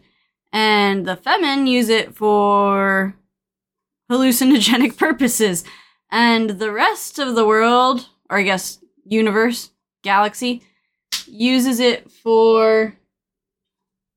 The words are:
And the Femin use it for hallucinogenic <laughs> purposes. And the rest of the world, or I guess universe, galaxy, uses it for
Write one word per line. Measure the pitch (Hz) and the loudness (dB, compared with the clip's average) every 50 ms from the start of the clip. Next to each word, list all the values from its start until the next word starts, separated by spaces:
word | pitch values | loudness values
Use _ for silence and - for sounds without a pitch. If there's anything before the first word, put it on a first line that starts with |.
| _ _ _ _ _ _ _ _ _ _ | _ _ _ _ _ _ _ _ _ _
And | - 214 220 214 214 208 202 202 196 196 180 | -4 -2 0 2 2 2 2 0 0 -2 -4
the | 185 185 | -6 -8
Femin | 180 - 262 311 427 359 285 277 277 277 262 | -6 -4 -2 -2 0 0 -2 -2 0 0 0
use | 247 247 240 220 | 0 0 0 0
it | 226 220 - - - | 0 0 -2 -4 -6
for | - 214 214 208 208 202 202 202 202 202 202 196 196 196 196 196 190 190 196 196 _ _ _ _ _ _ _ _ _ _ _ _ _ _ _ _ _ _ - | -4 -2 0 2 2 2 2 2 2 2 0 0 0 0 0 0 0 -2 -4 -6 _ _ _ _ _ _ _ _ _ _ _ _ _ _ _ _ _ _ -4
hallucinogenic | 240 254 262 262 240 247 269 254 285 247 202 196 247 233 254 - - - | -2 0 2 2 2 2 2 2 4 4 2 2 2 2 0 0 -2 0
<laughs> | |
purposes. | 320 311 320 - 277 240 - - 220 202 180 165 - - - - - _ _ _ _ - | -2 -2 0 0 -2 -2 0 0 -2 -2 -2 -4 -8 -12 -18 -20 -20 _ _ _ _ -8
And | - 220 233 233 233 226 226 220 | -2 0 2 2 2 0 0 -4
the | 208 180 220 214 | -6 -6 -6 -6
rest | 208 220 285 392 440 - - - - - | -4 0 0 0 -2 -2 -8 -12 -10 -8
of | 285 262 240 | -6 -4 0
the | 233 220 | 0 2
world, | 208 214 220 226 233 240 247 247 254 269 247 - - _ _ _ - | 2 2 2 2 2 2 2 2 2 0 -2 -6 -12 _ _ _ -6
or | - 202 | -4 -2
I | 202 | -2
guess | 190 196 185 190 - - - _ _ _ _ _ | -2 -2 -4 -4 -8 -14 -16 _ _ _ _ _
universe, | 190 208 220 220 220 196 214 220 247 240 - - - _ _ _ _ _ _ | -4 -2 0 0 0 2 0 0 0 -2 -4 -10 -16 _ _ _ _ _ _
galaxy, | - 196 196 196 208 208 208 - 254 247 247 240 - _ _ _ _ _ _ _ _ _ - - - - | -6 -2 0 0 0 0 -4 -6 -6 -6 -6 -8 -10 _ _ _ _ _ _ _ _ _ -12 -12 -12 -12
uses | - 208 226 247 254 262 240 269 254 226 | -8 -2 -2 0 2 2 0 0 0 0
it | 254 247 233 - - _ | 0 0 0 -2 -6 _
for | _ _ - 226 226 220 226 226 226 220 220 220 220 220 220 220 208 _ _ _ _ _ _ _ _ _ _ _ _ _ _ _ _ _ _ _ _ _ _ _ _ | _ _ -4 0 2 2 4 4 4 4 4 2 2 2 0 -2 -6 _ _ _ _ _ _ _ _ _ _ _ _ _ _ _ _ _ _ _ _ _ _ _ _